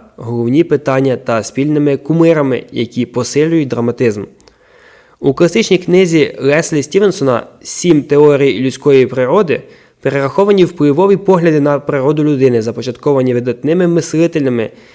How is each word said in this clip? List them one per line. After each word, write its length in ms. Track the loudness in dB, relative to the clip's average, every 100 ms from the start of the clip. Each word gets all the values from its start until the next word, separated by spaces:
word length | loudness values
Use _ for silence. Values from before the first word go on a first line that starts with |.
| -14 -16
головні 480 | -8 -4 0 0
питання 520 | 0 -2 0 0 0 -2
та 260 | -2 -4
спільними 540 | -4 -4 -2 0 0 -2
кумирами, 680 | -2 2 2 2 0 -4 -6
які 340 | -8 -6 -4 -4
посилюють 640 | -4 -2 0 0 0 -2
драматизм. 560 | -2 -4 0 -2 -2 -10 _ -20 _ _ _ -20 _ _ _
У 140 | -4
класичній 440 | 0 0 0 0 -2
книзі 580 | 2 2 2 2 0 -2
Леслі 420 | 0 0 0 -4
Стівенсона 640 | -2 0 0 0 -2 -2 -4 -16
«Сім 400 | -10 -4 2 2
теорій 560 | 2 4 4 4 0 0
людської 480 | -4 -2 2 4 2
природи» 560 | 0 0 0 0 -4 -6 -20 _ _
перераховані 640 | -4 -2 -2 0 2 2
впливові 520 | 2 2 0 2 2 2
погляди 440 | 2 2 2 0
на 180 | 0 -2
природу 460 | -2 -2 0 0
людини, 380 | 0 2 2 2
започатковані 720 | -2 -6 -8 -4 -2 0 0
видатними 520 | -2 -4 -4 -2 0 0
мислителями, 840 | 0 -2 0 0 0 -2 -2 -6 -10 -20